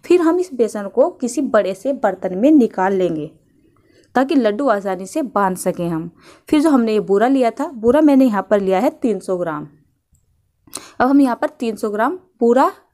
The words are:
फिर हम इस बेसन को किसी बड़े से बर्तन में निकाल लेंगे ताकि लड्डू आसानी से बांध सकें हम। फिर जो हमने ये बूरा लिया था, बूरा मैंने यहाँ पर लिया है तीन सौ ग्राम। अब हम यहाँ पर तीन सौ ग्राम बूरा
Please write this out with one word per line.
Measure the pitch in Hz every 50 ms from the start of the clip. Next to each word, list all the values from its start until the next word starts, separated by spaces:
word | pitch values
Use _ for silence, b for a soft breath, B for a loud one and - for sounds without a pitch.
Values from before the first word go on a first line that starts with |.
| _
फिर | - 339 359
हम | 330 330 339 359
इस | 359 - 277
बेसन | 247 226 214 - 214 202 196
को | - 226 277 359
किसी | 339 _ 262 233 247 311
बड़े | 277 220 - 214 196 185 190
से | - - 262 277
बर्तन | 269 - 202 185 185 - 185 185
में | 185 226 294
निकाल | 320 294 233 208 - - 185 196 196
लेंगे | 185 185 175 165 151 147 156 _ _ _ _ _ _ _ _ b b b b b b b b _
ताकि | 247 277 277 330
लड्डू | 277 233 208 208 208 285 262
आसानी | 214 202 185 196 185 180 190
से | 190 - 311 302
बांध | 208 - 202 202 185 185 180
सकें | - 185 170 180 175 170
हम। | 165 160 165 170 b b b b b b b -
फिर | 302 302
जो | 285 330
हमने | 285 254 226 220
ये | 214 214
बूरा | 185 180 196 202 220 254
लिया | 277 269 247 226
था, | 226 - 277
बूरा | 349 277 226 208 233 247 302
मैंने | 320 294 277 262 269
यहाँ | 254 208 196 190 -
पर | 214 208
लिया | 196 185 185 185
है | 233 -
तीन | - - - 247 202 190
सौ | - - 185 175
ग्राम। | 175 165 151 147 156 151 _ _ _ _ _ _ _ _ _ _ _ _ _ _ _ _ _ _ _ B B B B B B B
अब | 226 254
हम | 277 285
यहाँ | 277 254 233
पर | - - 302
तीन | - _ - 226 220
सौ | - - 180
ग्राम | 165 202 220 277 370 370 _ _ _ _
बूरा | 233 233 240 254 294 370 - - _ _